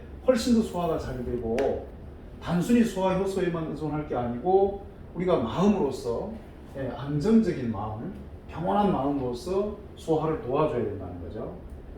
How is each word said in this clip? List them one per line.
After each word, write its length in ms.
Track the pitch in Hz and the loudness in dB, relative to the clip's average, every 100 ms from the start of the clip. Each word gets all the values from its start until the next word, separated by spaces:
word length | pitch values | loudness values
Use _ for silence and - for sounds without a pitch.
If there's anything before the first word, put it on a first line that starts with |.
| - - - | -14 0 2
훨씬 280 | 240 262 | 4 4
더 80 | 226 | 4
소화가 360 | - 175 170 160 | 4 -2 0 -2
잘 260 | 123 123 | -4 -6
되고 600 | 123 120 113 117 135 - - - - - - - | -4 -4 -2 0 2 0 -8 -14 -16 -16 -16 -12
단순히 420 | - 175 165 240 | -2 0 6 6
소화 320 | 220 190 190 185 | 6 2 2 2
효소에만 520 | 190 190 170 165 156 | 2 0 0 0 -4
의존할 360 | 143 151 151 151 | -4 -2 -4 -2
게 60 | |
아니고 720 | 135 120 120 180 190 202 - - - - | -2 -2 -2 4 6 4 0 -10 -16 -10
우리가 240 | 165 180 165 | -2 2 4
마음으로서, 920 | 117 160 208 190 139 117 - - 214 - - - - 139 | 2 4 4 6 2 -2 -4 -4 -4 -10 -14 -16 -14 -6
예, 120 | 123 | -6
안정적인 760 | 127 139 147 190 226 175 139 117 | -6 -4 0 6 6 6 0 -4
마음, 400 | 101 107 107 156 208 - - - | -4 -6 -6 -8 -10 -14 -16 -12
평온한 420 | 151 180 202 196 | -4 0 4 4
마음으로서 840 | 139 139 143 123 120 175 196 214 - - - | 2 0 0 -2 -4 -2 0 0 -6 -12 -10
소화를 460 | 165 156 156 - | 0 2 2 -2
도와줘야 420 | 123 147 156 123 | 0 2 2 2
된다는 360 | 107 95 - 90 | -2 -4 -8 -10
거죠. 340 | - - 170 180 - - - | -10 -8 -10 -10 -14 -14 -14